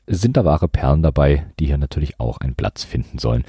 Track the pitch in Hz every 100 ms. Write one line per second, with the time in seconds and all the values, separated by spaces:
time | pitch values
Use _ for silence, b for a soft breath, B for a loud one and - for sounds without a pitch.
0 | - 87 117 131 87 78 85 - 67 76
1 | 80 73 71 71 76 - 76 71 71 -
2 | 73 - 58 - 67 62 - - - 60
3 | - 69 58 58